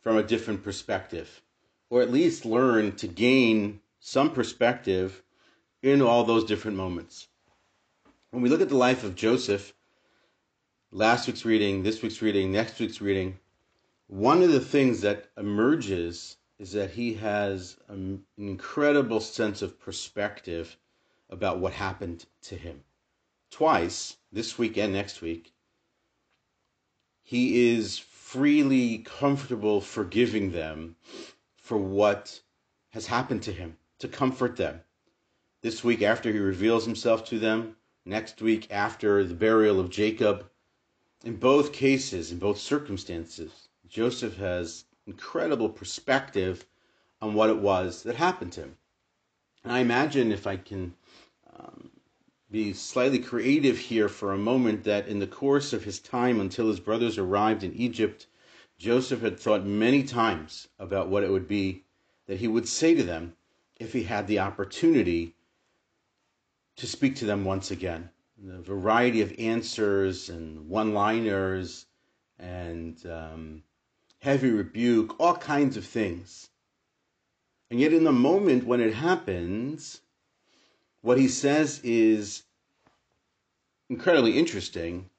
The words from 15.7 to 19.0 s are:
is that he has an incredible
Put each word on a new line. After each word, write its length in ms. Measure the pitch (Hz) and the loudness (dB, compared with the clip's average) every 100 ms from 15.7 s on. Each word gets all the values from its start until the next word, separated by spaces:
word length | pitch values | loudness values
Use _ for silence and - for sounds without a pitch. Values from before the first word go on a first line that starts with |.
| 156 104 92 85 87 - - _ _ | 2 -2 -4 -4 -8 -16 -20 _ _
is 140 | 95 | -8
that 180 | 101 95 | -6 -6
he 240 | 92 120 | -4 -6
has 640 | 107 107 104 101 95 92 - _ | -4 -2 -2 -2 -4 -10 -18 _
an 340 | 101 95 98 - - | -10 -8 -8 -12 -12
incredible 840 | 101 92 - - 147 147 | -10 -10 -8 0 4 4